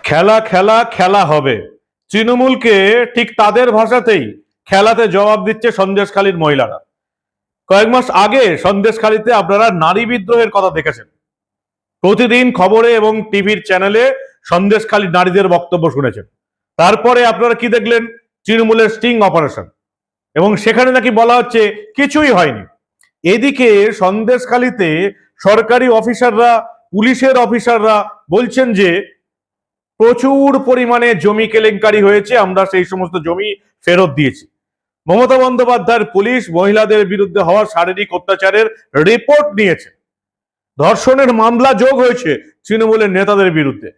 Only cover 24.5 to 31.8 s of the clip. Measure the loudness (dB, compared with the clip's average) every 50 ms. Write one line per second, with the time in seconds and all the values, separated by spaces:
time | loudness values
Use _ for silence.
24.5 | -2 -2 -2 -2 -2 -4 -4 -2 -2 -2 -4 -6 -8 _ _ _ _ _ 0 2
25.5 | 2 2 2 0 0 0 2 2 2 0 0 -2 -4 0 -2 0 2 2 2 2
26.5 | 2 0 -2 -8 -20 _ _ _ -4 0 0 0 0 2 0 0 2 2 0 0
27.5 | -2 -2 0 -2 -2 0 2 0 0 0 -2 -6 -14 _ _ -4 -2 -2 -2 -2
28.5 | -2 -2 -2 0 0 0 0 0 0 -2 -6 -10 _ _ _ _ _ _ _ _
29.5 | _ _ _ _ _ _ _ _ _ _ 2 2 2 2 0 0 2 2 2 2
30.5 | 0 0 0 0 0 0 0 0 0 0 0 0 0 0 0 0 0 0 -2 0
31.5 | 0 2 2 2 0 2